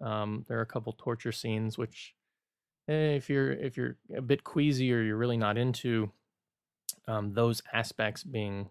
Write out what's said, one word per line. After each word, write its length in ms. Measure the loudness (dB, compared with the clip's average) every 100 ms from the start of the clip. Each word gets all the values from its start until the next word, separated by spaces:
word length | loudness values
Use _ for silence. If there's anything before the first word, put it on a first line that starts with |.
Um, 440 | -4 -2 -2 -4 -4
there 100 | -4
are 40 |
a 40 | -4
couple 260 | -4 -6
torture 380 | -6 -6 -4 -6
scenes, 460 | -6 -2 -2 -2 -4
which, 360 | -6 -8 -20 _ _ _ _ _ _ _ -2
eh, 260 | 2 2
if 160 | 2 2
you're, 220 | 2 2
if 240 | 0 -4 -4
you're 200 | -4 -6 -10 -4
a 60 |
bit 200 | 2 0
queasy 500 | 0 2 4 4 2
or 100 | 2
you're 140 | 2 2
really 200 | 2 2
not 200 | 2 2
into, 540 | 0 0 0 2 0 -6 _ _ _ _ _ _ -10 -8 -4
um, 280 | -2 0
those 280 | 4 4 2 -2
aspects 520 | -2 -2 0 -2 -2
being 460 | -6 -4 -2 -4 -6